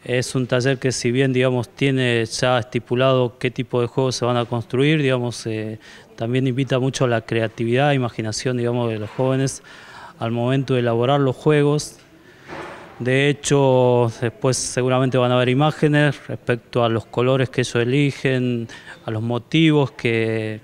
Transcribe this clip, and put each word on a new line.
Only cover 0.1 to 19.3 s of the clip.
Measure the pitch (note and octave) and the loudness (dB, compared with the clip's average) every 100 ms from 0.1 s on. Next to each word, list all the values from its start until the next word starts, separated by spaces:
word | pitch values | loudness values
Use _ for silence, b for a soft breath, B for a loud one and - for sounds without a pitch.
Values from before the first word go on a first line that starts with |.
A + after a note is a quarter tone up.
| B2+ B2+ C3+ | -4 -2 -4
un | B2 | -2
taller | B2+ B2+ C3 | 0 0 0
que | C3 | -2
si | A#2+ B2 | -2 -2
bien, | B2 C3+ | 0 0
digamos, | B2+ C3 B2 A#2 | 2 0 0 -4
tiene | - C#3 C3 B2 A#2 A2+ | -2 0 2 0 0 -2
ya | - B2+ B2+ | -2 2 2
estipulado | - A#2+ - B2 C3+ C3 B2 - | 0 -6 -2 0 2 4 0 -2
qué | C3 | -6
tipo | - A#2+ B2 | -4 -4 -2
de | A#2+ | -2
juegos | - C3 A#2 | -2 -2 0
se | |
van | A#2+ B2 | -2 -2
a | A2+ | -2
construir, | B2 A2 B2 C#3+ D#3+ | -4 -4 0 2 2
digamos, | C3+ B2+ A#2+ A2+ A#2 | 0 0 -2 -6 -8
eh, | A2 A2 G#2+ B B B - | -6 -8 -10 B B B -8
también | A2+ B2+ C3+ | -2 0 0
invita | B2 C3 C3 | -2 -2 0
mucho | C3 - C3 | 0 0 0
a | |
la | A2+ | 0
creatividad | - A2+ A2+ - A#2 B2 D3 | -2 -2 -2 -4 -2 2 2
e | C#3 | 2
imaginación, | B2 - A2 G#2 C3 B2 | -2 -4 -6 -4 -4 -2
digamos, | A#2+ A#2+ A#2 | -2 -2 -2
de | A2 | -4
los | G#2+ | -8
jóvenes | - C3 C3+ C3+ - B B B B B B | -2 0 2 -2 -4 B B B B B B
al | A2+ | -4
momento | A#2 A#2+ C3+ C3 C3 | -2 0 0 0 0
de | |
elaborar | A#2+ A#2 A#2+ C#3+ | 0 0 2 2
los | C#3 B2 | 0 0
juegos. | D#3 D3 D3 D3 - - - - B B B B - - - - | 2 4 4 0 -4 -16 -20 -20 B B B B -14 -16 -20 -6
De | A#2+ C3 C#3 | 0 2 4
hecho, | C#3+ - C#3+ C3+ B2+ B2 B2 A#2+ A2+ | 0 2 4 6 6 6 4 2 0
después | A#2 - C3+ B2 | -6 -2 -2 -2
seguramente | - - B2+ B2+ C3 B2+ | -4 -2 0 2 2 2
van | B2 | 2
a | B2 | 2
ver | B2 | 2
imágenes | B2+ D3+ - D#3 D3 D3 C3+ - | 2 2 2 2 4 2 0 -10
respecto | A#2 - B2 - B2 A#2 | -10 -4 -4 -2 0 2
a | |
los | A2+ - | 0 -2
colores | - B2 C3+ B2+ | -2 2 2 0
que | - | -2
ellos | B2 A#2+ | -2 0
eligen, | A#2 C3+ C#3+ - C#3 C3 B2 A#2+ A2+ B B B | 0 2 0 0 -2 0 -2 -4 -8 B B B
a | - | -8
los | A2 | -4
motivos | A2+ | -2